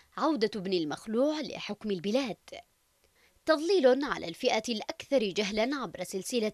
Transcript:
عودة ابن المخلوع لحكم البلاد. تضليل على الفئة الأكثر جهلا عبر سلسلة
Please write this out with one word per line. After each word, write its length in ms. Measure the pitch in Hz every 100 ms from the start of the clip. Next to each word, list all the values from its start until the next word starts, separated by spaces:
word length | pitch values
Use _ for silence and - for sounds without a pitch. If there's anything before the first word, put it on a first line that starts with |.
| _ -
عودة 340 | 302 254 208 220
ابن 180 | 180
المخلوع 680 | 185 151 139 - 220 285 302
لحكم 500 | 240 - - 208 214
البلاد. 460 | 185 196 240 254 175 - - - _ _ _ _ _ _ _ -
تضليل 580 | 311 339 381 262 269
على 240 | 277 185 170
الفئة 360 | 170 254 220 220
الأكثر 540 | 214 - - - 277
جهلا 520 | 208 175 196 214 240 285
عبر 280 | 214 165
سلسلة 480 | 180 196 180 247 214